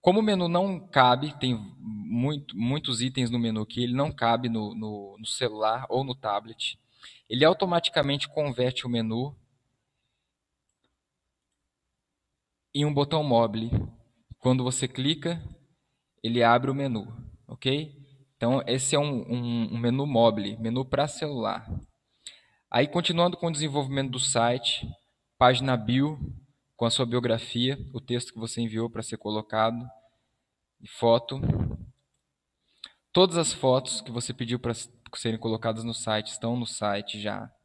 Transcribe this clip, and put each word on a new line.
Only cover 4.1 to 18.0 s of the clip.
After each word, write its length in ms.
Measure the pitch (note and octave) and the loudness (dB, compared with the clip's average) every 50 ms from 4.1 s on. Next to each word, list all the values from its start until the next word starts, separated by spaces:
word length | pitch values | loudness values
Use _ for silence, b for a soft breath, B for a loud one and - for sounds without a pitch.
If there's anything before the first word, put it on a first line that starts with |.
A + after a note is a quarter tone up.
| C#3+ | 0
cabe 360 | - A#2+ A2+ A#2 A#2 B2 B2 | 0 2 4 4 4 2 0
no, 240 | A2+ A2+ G#2+ G#2 F#2+ | -2 -2 -2 -4 -6
no, 460 | G#2+ A2 G#2+ G#2+ G#2 G2+ G2 G2 G#2 | -6 -8 -8 -8 -8 -10 -14 -16 -14
no 80 | A2 | -10
celular 600 | - - - C3+ A#2 G#2+ G#2+ G#2+ G#2+ A2+ B2 C3 - | -10 -4 -2 -2 -2 0 0 0 0 0 0 -2 -2
ou 160 | - B2+ C#3 | -2 -2 0
no 100 | C3+ B2 | -2 -6
tablet, 640 | C3+ - A2+ G2+ G2+ G#2+ A2+ A2+ _ - - - _ _ B B B B B B B B B | -6 -4 -2 -2 -2 -4 -6 -12 _ -8 -8 -8 _ _ B B B B B B B B B
ele 160 | G#2+ B2+ C#3+ | 0 4 6
automaticamente 840 | D#3 F#3 F#3 G3 F#3 F3 E3+ E3+ - - E3 C#3+ C#3 C#3 C#3+ - - | 6 6 4 2 2 2 2 2 2 0 0 2 2 0 -2 -4 -6
converte 580 | - - D3+ C#3+ B2 A#2+ B2+ B2+ B2+ - - | -2 -2 -2 -2 0 0 0 0 0 -2 -4
o 20 | B2+ | -2
menu 480 | A#2+ A#2 A2+ A2 A2 A#2 B2+ C#3+ C#3+ - _ _ _ _ _ _ _ _ _ _ _ _ _ _ _ _ _ _ _ _ _ _ _ _ _ _ _ _ _ _ _ _ _ _ _ _ _ _ _ _ _ _ _ _ _ _ _ _ _ _ _ _ _ _ _ _ _ _ _ _ _ _ _ _ _ _ _ | -2 0 0 0 -2 -2 -2 -4 -6 -14 _ _ _ _ _ _ _ _ _ _ _ _ _ _ _ _ _ _ _ _ _ _ _ _ _ _ _ _ _ _ _ _ _ _ _ _ _ _ _ _ _ _ _ _ _ _ _ _ _ _ _ _ _ _ _ _ _ _ _ _ _ _ _ _ _ _ _
em 120 | C#3+ D3 | 0 0
um 100 | D3+ D3 | 2 2
botão 300 | C#3 C#3+ C#3 D#3+ D#3 D3+ | 2 0 2 0 0 2
mobile. 480 | D3 B2 A#2 A#2 A2 G#2 A2 A2+ A#2 - - - - - - _ _ _ _ _ _ - _ | 4 4 4 4 4 2 -2 -2 0 0 0 -2 -2 -10 -18 _ _ _ _ _ _ -20 _
Quando 240 | _ C3 B2+ B2+ B2+ | _ 2 2 2 2
você 240 | B2 B2+ - - | 0 -2 -2 -4
clica, 560 | B2+ - - C3 C#3 D#3+ D#3 - E3+ E3+ E3 - - - - _ _ _ _ _ _ _ _ _ _ _ _ - | -4 -4 -2 -2 -2 -2 -2 -2 -6 -6 -6 -8 -12 -16 -18 _ _ _ _ _ _ _ _ _ _ _ _ -4
ele 200 | A2+ A#2 B2 A#2 | 0 2 6 6
abre 280 | A#2 A#2 A#2+ B2+ C3+ | 8 8 6 4 2
o 40 | C3+ | -2
menu, 320 | C#3 C#3 C3+ A#2+ G#2+ G2+ G#2+ A2+ - - - - - _ | 0 -2 -2 -2 -4 -4 -6 -12 -14 -16 -18 -18 -20 _
ok? 480 | - - - - C3+ C3+ D3 D#3+ D#3 - - | -18 -18 -6 -2 -2 -2 -2 -4 -8 -14 -20